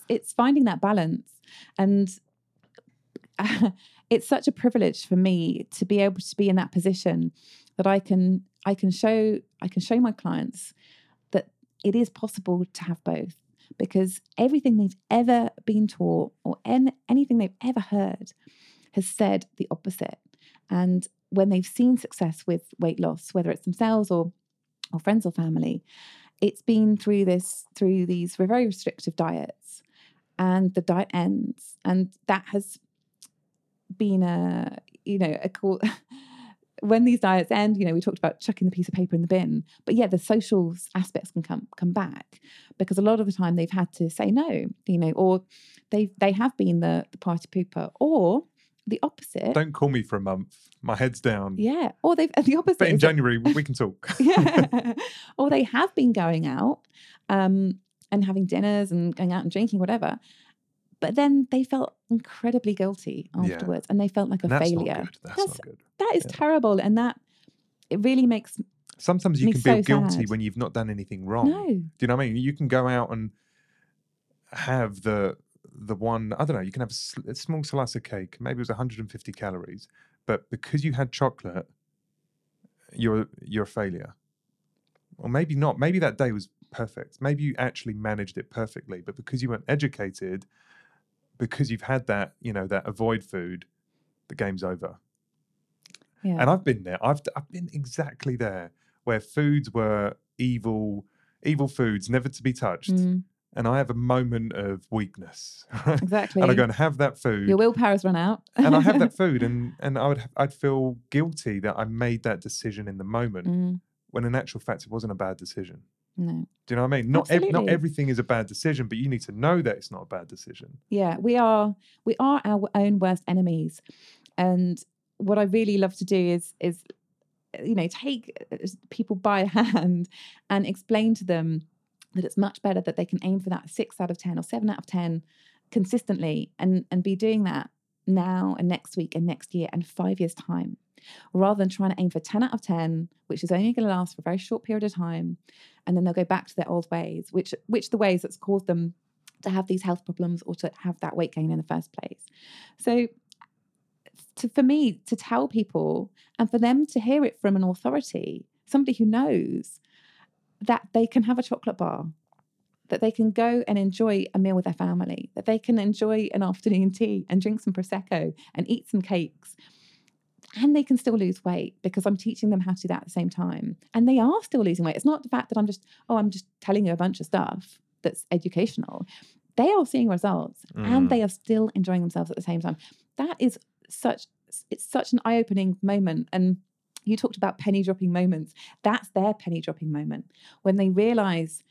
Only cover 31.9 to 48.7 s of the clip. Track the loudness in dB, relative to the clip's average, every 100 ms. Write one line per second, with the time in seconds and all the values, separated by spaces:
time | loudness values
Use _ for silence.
31.9 | 0 0 -4 -2 -2 -2 -6 -6 -12 _
32.9 | _ _ _ -20 _ _ _ _ _ -14
33.9 | -4 0 2 2 0 -2 -2 -6 -10 -18
34.9 | _ -6 -2 0 -2 -6 -4 -2 0 -2
35.9 | -4 _ -20 -20 -20 -20 _ _ -6 2
36.9 | 6 6 4 4 4 2 2 2 2 2
37.9 | 0 0 0 -2 -2 -4 0 0 0 -2
38.9 | -2 0 0 2 2 2 -2 -4 _ 0
39.9 | 2 2 0 2 0 2 0 0 -4 -6
40.9 | -4 -4 -6 -8 -8 -6 -8 -10 -4 -2
41.9 | 0 -4 -8 -18 _ -20 -20 -14 -4 -2
42.9 | 2 4 4 2 0 2 2 0 0 -2
43.9 | -2 -4 -2 0 2 0 -2 -4 -8 -2
44.9 | 0 0 2 4 2 -2 -20 -20 -20 _
45.9 | -2 -2 0 0 2 0 0 0 2 2
46.9 | 0 -4 -8 -4 -4 -4 -6 -4 -6 -8
47.9 | -2 2 4 4 2 -2 _ _